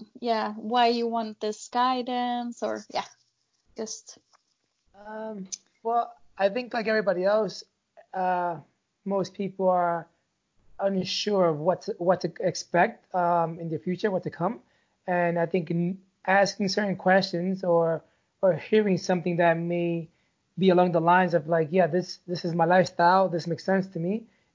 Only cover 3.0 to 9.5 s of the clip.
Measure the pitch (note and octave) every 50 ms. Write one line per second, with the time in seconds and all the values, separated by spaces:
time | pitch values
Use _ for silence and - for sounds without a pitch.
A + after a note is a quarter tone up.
3 | - - _ _ _ _ _ _ _ _ _ _ _ _ _ A3+ A3 G#3+ - -
4 | - - - _ _ _ _ _ _ _ _ _ _ _ _ _ _ _ _ G3
5 | G#3 G#3+ G#3+ G#3+ A3 A3 A3 G3+ F#3+ F#3+ - - _ _ _ _ _ A3+ A#3 A#3
6 | A#3 - - _ _ - _ - F#3+ G3+ G3 B3 B3 A#3 B3 A#3+ G#3 G#3+ A3 A3
7 | G3+ G3+ F#3 F3 F3+ G3 G#3 A3 G#3+ F#3 - - - _ _ _ _ _ _ -
8 | - _ - F#3+ F#3 F#3 F#3 F3 F3 F3 E3+ D#3 - _ _ _ _ _ _ _
9 | _ G3 G3 G3 F#3 F#3+ - - G3+ F#3+